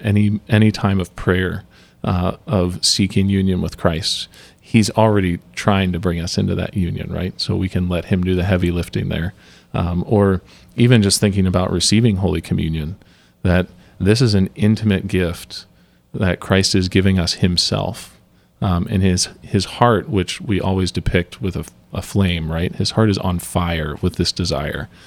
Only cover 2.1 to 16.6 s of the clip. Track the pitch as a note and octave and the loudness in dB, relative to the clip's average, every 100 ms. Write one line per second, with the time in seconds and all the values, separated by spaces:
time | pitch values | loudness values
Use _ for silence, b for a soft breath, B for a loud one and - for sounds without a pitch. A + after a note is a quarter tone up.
2.1 | F#2 F#2 - - G#2 F2+ F2 - - G2 | -2 -2 -4 -4 0 0 -2 -2 0 0
3.1 | G2 G2 G2 F#2+ F2+ F2 - F#2 E2 - | 2 2 2 2 0 -2 -2 -2 -2 -4
4.1 | - - B B B - A2+ G#2 - A2 | -6 -8 B B B 0 2 2 2 4
5.1 | G#2 F#2 F2 - - - G2 F#2 F2 F2+ | 4 2 -2 -6 -6 0 2 2 0 -2
6.1 | E2+ F2 - G2 F#2 F2+ - F2 G2 - | -2 -2 -2 0 -2 -4 -2 -2 -4 -6
7.1 | E2 F#2 - - G2 F#2 F2+ F2+ F2 - | -4 -6 -6 -4 -2 -2 -2 -2 -2 -2
8.1 | F#2+ F2+ F2+ F2 F#2 F2 F2 E2 - F#2 | -2 0 0 2 2 0 -2 -4 -4 -4
9.1 | D#2+ E2+ B B B B - F2 F2 - | -4 -4 B B B B -4 -2 -2 0
10.1 | G#2+ G2 F#2 B B B - A#2+ B2 G2+ | 2 4 2 B B B 0 4 6 4
11.1 | - G#2 G2 F#2 F2+ F2+ F2+ - G#2 A#2+ | 2 0 2 2 0 0 0 2 2 2
12.1 | F#2+ F#2 E2+ - F2 D#2+ D#2+ D2+ F#2+ b | 2 0 -2 -2 -2 -2 -4 -6 -10 b
13.1 | b b b F#2 F2+ F2+ - b b F#2 | b b b 0 2 0 -8 b b 2
14.1 | A2+ B2 G2+ F#2+ - G#2 G#2+ A2 F#2+ F#2+ | 4 4 2 0 2 2 2 2 0 0
15.1 | F#2 E2+ E2+ - - - b b b b | -2 -2 -4 -12 -18 -20 b b b b
16.1 | - F#2 - - F#2+ | -4 -2 -2 0 2